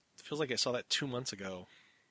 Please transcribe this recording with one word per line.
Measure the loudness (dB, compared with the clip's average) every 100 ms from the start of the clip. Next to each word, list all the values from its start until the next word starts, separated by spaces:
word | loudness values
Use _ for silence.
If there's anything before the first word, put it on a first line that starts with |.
| _ -18
feels | -6 -2
like | 2
I | 2
saw | 2
that | 2 2
two | 0 2
months | 0 -2
ago. | -4 -6 -6 -10 -18 -20 _ 10